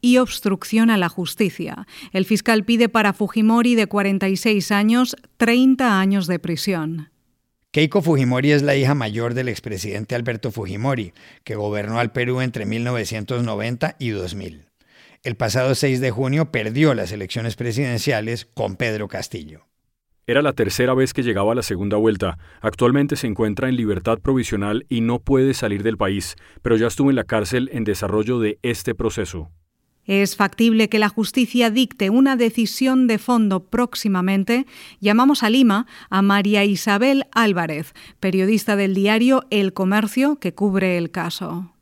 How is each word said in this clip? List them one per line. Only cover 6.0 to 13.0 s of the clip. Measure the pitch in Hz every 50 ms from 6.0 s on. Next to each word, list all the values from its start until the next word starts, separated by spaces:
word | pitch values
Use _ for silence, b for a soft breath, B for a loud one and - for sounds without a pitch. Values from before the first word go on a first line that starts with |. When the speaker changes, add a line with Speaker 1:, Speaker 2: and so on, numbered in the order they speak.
Speaker 1:
años | 190 190 196 202 185
de | 160 180 165
prisión. | - 170 170 151 - - 190 170 156 156 165 165 151 - _ _ _ _ _ _ _ _ _ _ _ _
Speaker 2:
Keiko | _ 147 156 156 - 202 160
Fujimori | 165 165 143 131 123 123 127 135 143
es | 147 147 139
la | 147 139
hija | 139 139 131 147
mayor | 143 120 107 104 113 117 120 120
del | 123 131 123
expresidente | 107 - - 120 107 95 87 107 98 101 110 - 123
Alberto | 120 120 123 120 110 - 127
Fujimori, | 107 117 104 92 98 101 110 135 139 120 107 87 _ b b b b b b
que | - 113
gobernó | 107 104 104 104 104 101 104 110 117
al | 120 113
Perú | - 131 123 120 127 127
entre | 131 127 117 120 107
mil | 101 110 113 117
novecientos | 123 123 120